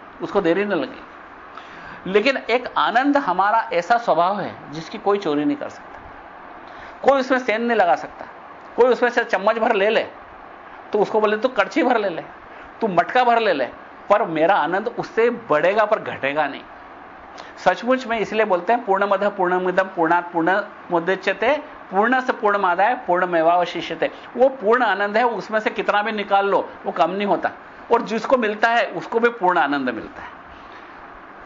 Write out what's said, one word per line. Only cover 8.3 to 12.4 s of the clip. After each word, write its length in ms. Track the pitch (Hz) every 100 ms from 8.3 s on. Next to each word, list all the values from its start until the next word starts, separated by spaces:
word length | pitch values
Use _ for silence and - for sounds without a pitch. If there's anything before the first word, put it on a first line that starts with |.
| - - - - -
कोई 100 | 254
उसमें 240 | 226 247
से 140 | 240
चम्मच 340 | 233 185 202 226
भर 160 | 220
ले 160 | 214 202
ले, 140 | 208 - - - - - - - - -
तो 80 | 214
उसको 220 | 185 220
बोले, 160 | 208 214
"तू 120 | 254
कड़छी 340 | 254 190 320
भर 140 | 247 226
ले 120 | 202
ले, 120 | 160 - -